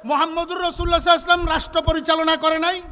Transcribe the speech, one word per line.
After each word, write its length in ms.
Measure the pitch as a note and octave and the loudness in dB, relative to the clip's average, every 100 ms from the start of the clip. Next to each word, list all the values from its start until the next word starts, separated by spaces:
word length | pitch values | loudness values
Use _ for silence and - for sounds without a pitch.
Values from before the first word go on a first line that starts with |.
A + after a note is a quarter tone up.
মোহাম্মদুর 580 | A3 C#4+ D#4+ E4 E4+ F4+ | 0 0 0 -2 -4 -4
রাসূলুল্লাহ 380 | F4 E4+ F4 E4+ | -4 -4 0 2
সাল্লাল্লাহু 0 | |
আলাইহি 260 | F4 E4 E4+ | 4 2 4
ওয়াসাল্লাম 280 | F4 E4+ | 0 2
রাষ্ট্র 280 | D#4 - E4 | -2 -2 -2
পরিচালনা 540 | D#4+ D#4+ D#4+ D#4+ D#4+ D#4+ | 0 -2 0 0 2 0
করে 220 | D#4 D#4+ | 0 0
নাই? 240 | E4 F#4 F4 | -2 -4 -8